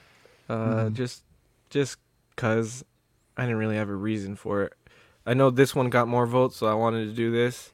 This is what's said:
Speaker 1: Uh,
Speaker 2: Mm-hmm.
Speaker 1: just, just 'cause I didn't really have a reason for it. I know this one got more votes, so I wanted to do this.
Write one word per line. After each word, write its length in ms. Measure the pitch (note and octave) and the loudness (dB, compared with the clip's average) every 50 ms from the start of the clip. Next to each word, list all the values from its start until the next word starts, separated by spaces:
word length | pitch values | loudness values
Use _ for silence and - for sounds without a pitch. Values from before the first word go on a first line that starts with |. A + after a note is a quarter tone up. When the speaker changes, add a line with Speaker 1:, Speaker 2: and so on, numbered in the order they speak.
| _ _ _ _ - - _ _ _ - | _ _ _ _ -20 -20 _ _ _ -6
Speaker 1:
Uh, 60 | A#2 A2+ A2+ A#2 A2+ A2 A2 | -4 -2 0 0 0 2 0
Speaker 2:
Mm-hmm. 100 | A2 G#2+ | 0 -2
Speaker 1:
just, 280 | B2+ B2+ A#2+ - - _ _ _ _ _ _ _ _ _ _ | -2 -4 -6 -6 -12 _ _ _ _ _ _ _ _ _ _
just 260 | - C#3+ C#3 - - - _ _ _ _ _ _ _ | 0 0 0 0 -4 -12 _ _ _ _ _ _ _
'cause 480 | - B2 A2 A2 A2+ A2+ A2 A#2+ B2+ - _ _ _ _ _ _ _ _ _ _ | -4 0 0 2 0 0 -2 -6 -12 -18 _ _ _ _ _ _ _ _ _ _
I 60 | - | -6
didn't 160 | B2+ B2 A2+ A2 | -4 -2 -2 0
really 180 | A2 A2 G#2+ | 0 0 0
have 120 | G#2+ G#2+ G2+ | -2 -2 -4
a 60 | G2+ | -4
reason 400 | F#2+ G2+ A2 A2 G#2+ G2 G2 G#2 | -4 -2 -2 -2 -4 -4 -6 -10
for 260 | - - - G2+ G2+ G2 | -8 -6 -4 -2 -2 -2
it. 100 | - - _ _ _ _ _ _ _ _ _ - | -4 -6 _ _ _ _ _ _ _ _ _ -4
I 100 | A2 A#2+ | 0 2
know 160 | C3 C#3 C3 | 4 4 4
this 240 | B2 B2 C#3 - - | 6 4 4 4 2
one 160 | C#3+ B2+ B2 | 0 0 2
got 180 | A#2 B2 A#2+ A#2 | 2 2 2 2
more 180 | A#2+ B2 A#2+ | 2 2 2
votes, 300 | A#2 A#2+ B2+ B2+ B2 - | 2 2 2 2 2 0
so 100 | - A#2 | 0 0
I 80 | A2 G#2+ | 0 2
wanted 320 | A2 A2+ A#2 A2+ A2+ A2 | 2 2 0 0 -2 -4
to 60 | G#2+ | -4
do 180 | A2 A#2 A#2 A#2 | -4 -2 -2 0
this. 400 | A#2 A#2 A#2+ B2 B2 - - - | 2 2 0 0 -2 -6 -14 -20